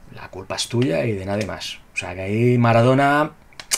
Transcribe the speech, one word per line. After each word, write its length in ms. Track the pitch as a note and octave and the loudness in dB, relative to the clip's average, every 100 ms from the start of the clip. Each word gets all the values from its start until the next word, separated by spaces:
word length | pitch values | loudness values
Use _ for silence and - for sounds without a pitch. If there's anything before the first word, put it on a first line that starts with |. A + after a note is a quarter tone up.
| - | -20
La 140 | - - | -18 -16
culpa 280 | F#2 F#2 F#2+ | -14 -10 -8
es 100 | - | -4
tuya 380 | A#2 C#3 D#3+ | 0 0 0
y 80 | B2 | 0
de 140 | G2 F#2+ | -4 -4
nadie 180 | G2+ | -4
más. 340 | F#2+ E2+ - - - | -4 -8 -12 -14 -12
O 40 | - | -10
sea, 160 | F2+ | -10
que 80 | F#2 | -8
ahí 340 | F#2+ A2 B2 B2 | -4 2 2 4
Maradona 760 | A#2 A#2 B2 C3 C#3 D3 D3+ - - - - | 4 4 4 4 4 2 0 -6 -20 -18 -8